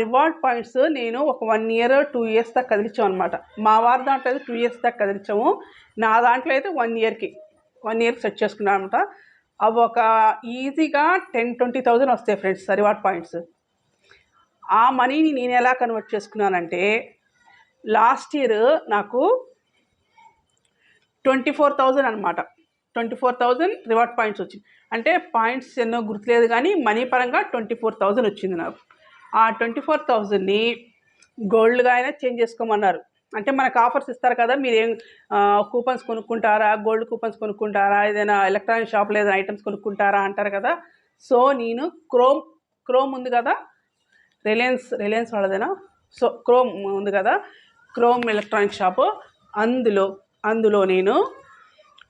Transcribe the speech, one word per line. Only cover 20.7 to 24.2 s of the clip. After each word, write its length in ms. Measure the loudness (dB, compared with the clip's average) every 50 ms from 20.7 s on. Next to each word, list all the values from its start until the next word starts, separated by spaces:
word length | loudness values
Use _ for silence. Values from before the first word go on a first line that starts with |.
| _ _ _ _ _ _ _ _ _ _ 0
ట్వంటీ 260 | 0 0 0 0 -2
ఫోర్ 240 | 0 2 0 2 2 2
థౌజండ్ 260 | 2 2 2 2 0
అనమాట, 340 | -2 -2 -4 -4 -4 -4 -4 -6 -10 _ _ _ _ _ _ _ _ -8
ట్వంటీ 220 | -6 -6 -6 -4
ఫోర్ 200 | -2 -2 -2 0 0
థౌజండ్ 360 | 0 0 0 0 0 -2 -2 -4 -4 -2
రివార్డ్ 300 | 0 0 0 0 -2
పాయింట్స్ 240 | -2